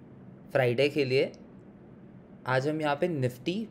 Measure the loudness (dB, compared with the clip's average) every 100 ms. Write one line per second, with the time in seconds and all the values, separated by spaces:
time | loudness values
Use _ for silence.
0 | -20 -20 -20 -20 -2 2 2 4 2 2
1 | 2 2 0 -4 -20 -20 -20 -20 -20 -20
2 | -20 -20 -20 -12 0 0 2 0 0 0
3 | 0 0 -2 -2 -4 -4 -6